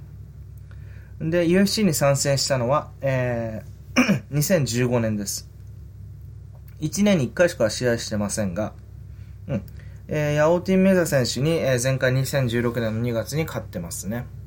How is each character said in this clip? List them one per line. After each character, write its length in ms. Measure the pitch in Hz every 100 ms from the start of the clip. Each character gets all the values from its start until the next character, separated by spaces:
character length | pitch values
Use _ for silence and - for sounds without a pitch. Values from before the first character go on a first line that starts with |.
| - - - - - - - - - - - -
で、 280 | 160 175 165
ユ 100 | 185
ー 40 |
エ 20 | 202
フ 20 |
シ 140 | 220
ー 40 | 190
に 100 | 143
参 200 | 139 139
戦 200 | 139 139
し 100 | -
た 120 | 131
の 100 | 120
は、 220 | 120 - -
え 640 | 139 131 123 117 113 110 -
ー、 580 | - - 247 247 156 -
<clears throat> 60 |
二 120 | 143
千 220 | 143 180 123
十 220 | 117 123
五 120 | 120
年 180 | 113 104
で 80 | 101
す。 240 | - - - - - - - - - - - - - - -
一 240 | 156 196
年 140 | 208 180
に 80 | 117
一 40 |
回 200 | - -
し 60 | -
か 140 | 110
試 200 | - 123
合 80 | 117
し 100 | -
て 80 | 107
ま 140 | 101
せ 160 | - 98
ん 80 |
が、 200 | 90 107 - - - - - - - -
う 80 | 135
ん。 80 | - - - - -
え 240 | 151 147
ー、 20 | 147
ヤ 140 | 156
オ 120 | 175
テ 140 | 180 185
ィ 20 |
ン 60 |
メ 120 | 190 185
ザ 100 | 160
選 200 | 139 117
手 160 | 120
に、 160 | 151 165
え 160 | 131
ー、 100 | 123
前 140 | 131 131
回 160 | 127
二 120 | 131 131
千 220 | 143 123
十 140 | 117
六 180 | 120 117
年 140 | 110
の 80 | 110
二 100 | 120
月 240 | 113 104 147
に 100 | 160
勝 160 | 113
っ 40 | -
て 140 | 92
ま 120 | 85
す 160 | - 95
ね。 180 | 120 - -